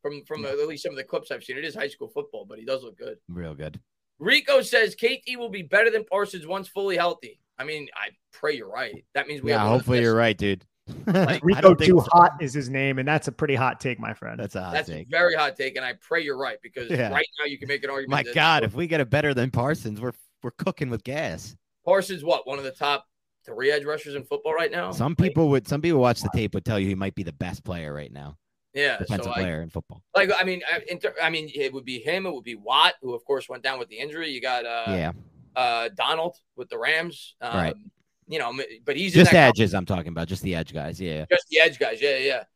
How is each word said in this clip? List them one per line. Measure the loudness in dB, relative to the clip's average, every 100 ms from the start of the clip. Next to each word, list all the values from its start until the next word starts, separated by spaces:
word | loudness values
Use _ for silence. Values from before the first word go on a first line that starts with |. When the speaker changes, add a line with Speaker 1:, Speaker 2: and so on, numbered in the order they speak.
Speaker 1:
From, | -10 -10
from | -12 -10
Speaker 2:
Yeah. | -6
Speaker 1:
at | -4 -4
least | -6
some | -8
of | -10
the |
clips | -8 -8 -6
I've | -12
seen, | -10 -8
it |
is | -8
high | -8 -10
school | -8 -10
football, | -10 -10 -14
but | -16 -14
he |
does | -6 -6
look | -8 _
good. | -14 -14 -14
Speaker 2:
Real | -12 -12 -10
good. | -12 -14 _ _ _ _
Speaker 1:
Rico | 0 0 4 2
says, | 2 0 0
"K | 0 -2 -2
T | -8 -10
will | -8
be | -10
better | 0 2 4
than | 0
Parsons | -2 -2 -2 -8 -8
once | -8 -6
fully | -4 -2 0
healthy." | 0 -2 -14 -20 _ -12
I |
mean, | -10 -8 -10 -10
I | -10 _ _
pray | -6 -4 -4
you're | -6
right. | -8 -8 -10 _
That | -6 -6
means | -6
we | 0
Speaker 2:
Yeah, | 2
Speaker 1:
have | 4
one |
of |
the | 4
Speaker 2:
hopefully | 4 4
Speaker 1:
best |
Speaker 2:
you're | 4
right, | 4 4 2
dude. | 0 -2 _ _ -18
<laughs> | -8 0
Speaker 1:
Like, | 4
Speaker 2:
I | 4 4
Speaker 3:
Rico | 2 8
Speaker 2:
don't | 8 10
think | 8
Speaker 3:
too | 6
Speaker 2:
so. | 8
Speaker 3:
hot | 8 8 6
is | -4
his | -4 -2
name, | 0 0 0
and | 0
that's | 0 -2
a |
pretty | -4 0
hot | 2 2 0
take, | -6 -4
my | -8
friend. | -10 -12 -10
Speaker 2:
That's | -8
a | -8
hot | -4
Speaker 1:
That's | -4 -4
a |
Speaker 2:
take. | -10 -4
Speaker 1:
very | 2 2
hot | 4 0
take, | -2 -6 -4
and |
I | -8 -10
pray | -4 -4
you're | -2 -4
right, | -4 -6
because | -14 -12 -4
Speaker 2:
Yeah. | -2 0
Speaker 1:
right | 0 -4 -4
now |
you | -6 -6
can | -6
make | -6
an | -4
argument | -6 -2
Speaker 2:
My | -2
Speaker 1:
that | 0
Speaker 2:
God, | 2 4 4
if | 2
we | -2 -2
get | 0
a |
better | 2 2 2
than | 0 0
Parsons, | 0 -2 -2 -6 -6
we're, | -8 -8 _ _
we're | -14
cooking | -6 -6 -4 -6
with | -6
gas. | -6 -6 -6 -8 -12 -20 _ _
Speaker 1:
Parsons, | 0 2 0 -6
what, | -2 -2 -2
one | -8
of |
the | -8
top | -4 -2 -2 _ _ _ _
three | -14 -2 0
edge | 0
rushers | -2 -6 -8
in | -12
football | -6 -6 -2
right | -2 -2
now? | -4 -6
Speaker 2:
Some | -2 0 2
Speaker 1:
Like | 2
Speaker 2:
people | 4 4
would, | 4 0
some | -2
people | 2 6
watch | 6 4
the | -2
tape | -2 -2
would | -2
tell | -2 0
you | 0
he |
might | -2 -4
be | -6
the | -10
best | -8 -8 -8
player | -8 -8 -8
right | -10 -12
now. | -14 -18 -18 _ _ _
Speaker 1:
Yeah, | -2 0 0
so, |
Speaker 2:
Defensive | -4 -4 -4
Speaker 1:
like, | -4
Speaker 2:
player | -4 -6
in | -8
football. | -12 -12 -20 _
Speaker 1:
like, | 2 2 2
I |
mean, | 0 -2 -4
I, | -4 -4
in | -6
ter-, | -6 -2
I | -2
mean, | -2 -6
it | -4 -4
would | -4
be | -10 -6
him. | -4 -2
It | -4
would | -8
be | -12
Watt, | -12 0 4 4 2
who | -8
of | -10 -4
course | -6 -4
went | -6
down | -6 -6
with | -10
the | -10
injury. | -10 -8 -8
You | -6
got, | -4 -4
uh, | -4 -6 -4
Speaker 2:
Yeah. | -4 -4 -8 -18 _ -8
Speaker 1:
uh, | -2 0 0 -4
Donald | -2 -2 0 -4 -8 _ -18
with | -12
the | -4
Rams. | -2 -2 -4 -12 -20 _
Um, | -4 -2
Speaker 2:
Right. | -2 -4 -18 _ _ _ -10
Speaker 1:
you | -6
know, | -6
m-, | -6 -10 -8
but | -6
he's | -2 4
Speaker 2:
Just | 8 10
Speaker 1:
in | 10
that | 10
Speaker 2:
edges | 8 2
I'm | 2 -2
talking | -4 -4
about, | -6 -6
just | -4
the | -4
edge | -4 -6
guys. | -8 -8 -8
Yeah. | -6 -6 -2
Speaker 1:
Just | -2 2
the | 4
edge | 4 2
guys. | -4 0
Yeah, | 0 0
yeah. | -2 -4 -8